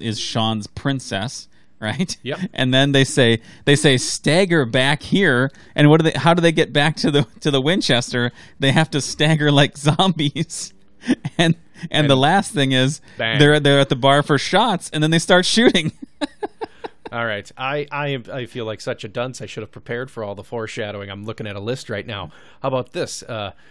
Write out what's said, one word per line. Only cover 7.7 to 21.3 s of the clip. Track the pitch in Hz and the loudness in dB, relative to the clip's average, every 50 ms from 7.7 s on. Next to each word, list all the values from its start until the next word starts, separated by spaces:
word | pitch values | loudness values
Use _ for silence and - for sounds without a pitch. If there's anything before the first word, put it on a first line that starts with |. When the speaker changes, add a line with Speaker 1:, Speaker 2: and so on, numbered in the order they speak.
| 185 - - - 127 120 - - - 123 120 120 - - - - - - | 0 0 0 2 0 0 0 -2 -2 -2 -2 -2 -4 -10 -18 -20 -6 -2
Speaker 1:
They | 139 135 | 0 2
have | 127 160 160 - | 2 2 2 0
to | - 139 | -2 -4
stagger | - - - - 147 156 160 147 147 147 | -4 -4 -2 0 2 2 2 2 2 4
like | 143 139 147 - - | 4 4 4 2 0
<laughs> | 139 143 | -2 -2
zombies. | 151 - - 190 190 160 - 143 147 - 147 165 - - - - - - - - - - - - | 0 2 2 2 0 0 0 -2 -2 -2 -4 -6 -8 -8 -12 -12 -14 -16 -20 -20 -20 -20 -6 -4
And, | 240 - - - 147 - | -2 -2 -2 -4 -4 -2
and | - 175 170 165 - - - - - - - | 2 2 2 0 -2 -6 -20 -18 -16 -10 -2
Speaker 2:
And | - 147 151 139 | 0 2 2 4
Speaker 1:
the | 139 | 4
last | 131 135 156 185 202 - - - | 4 4 4 2 2 0 -2 -2
thing | 147 135 135 | -2 0 0
is | 131 127 131 135 147 - - - - - | 2 2 2 0 -2 -6 -12 -14 -8 -4
Speaker 2:
bang. | 117 113 113 139 | -4 0 2 4
Speaker 1:
they're, | 147 147 151 151 | 4 6 4 4
they're | 143 143 143 139 | 4 4 4 4
at | 139 - | 2 2
the | 139 | 0
bar | 123 131 135 139 147 | 2 4 4 4 4
for | 139 - 147 131 | 2 2 0 -2
shots, | - - 185 196 240 233 185 170 - - - | 0 0 2 2 2 2 0 -4 -6 -6 -4
and | 151 | -2
then | 151 160 | 0 0
they | 165 165 | 0 0
start | - - 185 180 180 | 2 4 4 4 4
shooting. | - - 220 240 - - 175 156 - - | 2 2 4 4 4 4 2 0 -4 -6
<laughs> | - - - - - - - - - 415 - - - 440 - - - - - - - - - | -10 -16 -20 -12 -10 -10 -10 -8 -10 -12 -12 -12 -12 -14 -14 -14 -16 -18 -18 -18 -18 -14 -10
Speaker 2:
All | 120 117 117 | -6 -4 -4
right. | 113 104 101 95 - - | -4 -4 -6 -8 -12 -10
I, | - 131 135 147 147 147 - | -8 -6 -4 -4 -6 -6 -6
I, | 147 143 147 143 139 127 110 - | -6 -6 -4 -4 -6 -6 -8 -10
I | 139 135 120 | -10 -10 -10
feel | - - 123 113 | -10 -10 -8 -8
like | 110 107 - | -8 -8 -8
such | - 131 123 - - | -8 -8 -8 -8 -10
a | 104 | -10
dunce. | 90 120 120 131 127 - | -8 -6 -6 -6 -8 -12
I | 113 | -14
should | - - 117 | -14 -12 -14
have | 107 - | -14 -14
prepared | - - - - 123 120 131 127 | -16 -16 -12 -10 -10 -8 -10 -10
for | - 117 107 | -10 -10 -10
all | 101 101 | -10 -10
the | 101 | -12
foreshadowing. | - - 120 117 107 104 - 123 107 104 104 101 101 98 | -12 -10 -10 -8 -8 -8 -8 -8 -8 -8 -10 -10 -12 -12
I'm | 98 101 104 | -12 -12 -10
looking | 110 | -10